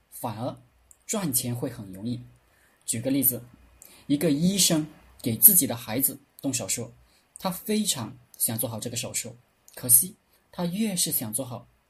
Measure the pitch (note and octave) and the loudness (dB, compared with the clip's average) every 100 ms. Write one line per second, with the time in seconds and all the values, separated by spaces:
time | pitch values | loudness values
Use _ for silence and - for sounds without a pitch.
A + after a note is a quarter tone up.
0 | _ - B2 G#2 C3+ - _ _ - - | _ -10 -8 -6 -6 -8 _ _ -20 -14
1 | - G#3+ F3 A#2+ B2+ A#2+ C#3 A#2+ G2 F#2 | -6 -4 0 0 -2 -4 -6 -8 -12 -8
2 | A2+ A#2+ - - _ _ _ _ - A2+ | -6 -6 -10 -20 _ _ _ _ -6 -2
3 | C3 C#3 B2 A#2+ - - - - - - | 0 2 2 -2 -8 -20 -20 -20 -20 -8
4 | - C#3+ E3+ C#3+ F3+ G3 - D#3+ D3+ - | 0 2 4 4 4 4 4 4 0 -8
5 | - - - A2 - F3+ C3 A#2 - A2+ | -20 -6 -2 6 6 8 2 -2 -4 0
6 | F#3+ - _ - C#3 A#2+ F#2+ - A2+ - | 0 -2 _ -8 -4 -2 -2 -4 -6 -12
7 | _ _ _ - F#3+ F3+ - G#3+ F#3+ C3 | _ _ _ -8 -6 -4 0 0 0 -2
8 | G#2 - _ - - A2+ A#2 A2 A#2 A#2+ | -6 -12 _ -4 -2 -2 -4 -4 -6 -6
9 | G2+ G2+ - - _ _ - - - - | -6 -6 -8 -12 _ _ -20 -4 4 4
10 | F#3 - _ _ _ - F3 F#3+ A3 F3+ | 4 -6 _ _ _ -4 -2 0 0 0
11 | E3+ - A2 A2 B2 G#2+ - _ | 0 -2 -2 -4 -6 -10 -14 _